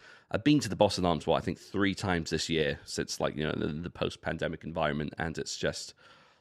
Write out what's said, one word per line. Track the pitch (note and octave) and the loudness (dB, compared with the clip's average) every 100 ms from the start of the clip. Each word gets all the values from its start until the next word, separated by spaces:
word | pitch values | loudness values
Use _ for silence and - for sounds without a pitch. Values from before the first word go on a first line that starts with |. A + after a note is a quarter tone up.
| - - - | -20 -20 -4
I've | G2+ | 0
been | D3 D3 | 4 4
to | G#2+ | 4
the | F#2 | 4
Boston | G#2 - F2+ | 4 4 2
Arms, | D2+ E2 | 2 2
what, | D2 | 2
I | |
think | F#2+ - | 0 -6
three | - G2 G2 | -4 0 0
times | F2+ G2 E2+ D#2 | 0 0 0 0
this | D#2 - | -2 0
year | D#2+ C#2+ C#2 - | 2 2 -2 -6
since, | - - - | -4 -4 -2
like, | D2+ C#2+ | -2 0
you | |
know, | D#2 | -2
the, | D2+ D#2+ | 0 -2
the | D2+ E2+ | -4 -6
post-pandemic | - E2+ - D#2+ E2 D#2+ E2 | -4 -4 -4 -6 -2 -4 -4
environment, | D#2+ E2 D2+ D2 D2+ - | -6 -2 0 0 -2 -4
and | D#2+ C#2+ | -4 -4
it's | - - | -6 -4
just, | D2+ - - - - - - _ | -4 -4 -10 -16 -20 -20 -20 _